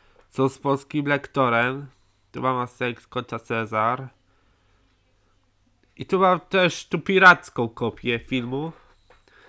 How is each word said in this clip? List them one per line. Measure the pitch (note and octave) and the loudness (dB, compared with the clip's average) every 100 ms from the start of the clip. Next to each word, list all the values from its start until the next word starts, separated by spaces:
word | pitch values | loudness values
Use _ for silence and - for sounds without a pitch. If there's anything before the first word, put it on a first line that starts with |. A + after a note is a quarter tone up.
| _ _ _ | _ _ _
co | - C3 | -2 -2
z | C3+ | 0
polskim | C#3 C3+ - D3+ D3 | -2 -4 -4 -4 -2
lektorem. | C#3+ - - C3 A#2 B2 C3+ C#3 _ _ _ _ | -2 -2 -2 2 2 0 -2 -12 _ _ _ _
Tu | B2+ | -6
mam | B2+ B2+ | -2 -2
Asterix | B2 - B2 A#2+ - | -4 -6 -6 -6 -10
kontra | B2+ A#2 A#2 | -10 -8 -8
Cezar. | - A2+ A2 A2 A2+ B2 C3 - _ _ _ _ _ _ _ _ _ _ _ _ _ _ _ _ _ - | -6 -6 -4 -2 0 -2 -8 -18 _ _ _ _ _ _ _ _ _ _ _ _ _ _ _ _ _ -16
I | - | -4
tu | F#3 | 2
mam | F#3+ F3+ | 2 2
też | - F#3+ F3 - - | 0 0 2 0 -6
tu | E3+ | -6
piracką | - F#3 F#3 F3 - - A#2 | 0 6 8 8 4 -6 -6
kopię | - A#2 - A#2+ A#2 | -4 -6 -4 -4 -6
filmu. | - C3 A#2+ C3+ D#3+ - _ _ _ _ _ _ | -4 -6 -4 -6 -8 -12 _ _ _ _ _ _